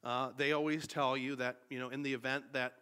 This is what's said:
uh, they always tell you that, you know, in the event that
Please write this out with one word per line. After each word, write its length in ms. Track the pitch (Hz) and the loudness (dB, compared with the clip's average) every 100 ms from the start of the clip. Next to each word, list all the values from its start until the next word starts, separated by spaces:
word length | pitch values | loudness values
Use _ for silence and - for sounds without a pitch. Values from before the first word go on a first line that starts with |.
uh, 280 | 120 123 131 123 | 0 0 0 0
they 140 | 143 | 2
always 340 | 151 151 156 156 | 4 2 0 -2
tell 320 | - 135 135 | 0 2 2
you 180 | 131 139 | 0 -2
that, 220 | 123 127 - | -2 -4 -8
you 100 | 127 | -6
know, 120 | 127 | -4
in 120 | 135 | -4
the 120 | 143 | -2
event 400 | 131 127 135 143 | -2 0 -2 -2
that 180 | 135 127 - | -2 -2 -4